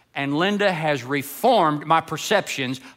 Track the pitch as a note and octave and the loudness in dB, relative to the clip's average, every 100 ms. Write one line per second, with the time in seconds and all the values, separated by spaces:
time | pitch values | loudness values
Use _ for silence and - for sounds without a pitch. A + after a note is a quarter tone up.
0 | _ - C#3 D3 F#3 G3+ G3+ E3+ D#3+ C#3+ | _ -8 -4 0 0 2 0 0 -2 -2
1 | B2 C#3 C3 - A#3 A#3+ E3 D3+ D3+ D#3+ | -2 -4 -6 0 2 4 4 2 2 2
2 | D#3+ D#3 - G#3 - - B2+ C3 - | 2 -6 0 0 0 -4 -4 -6 -8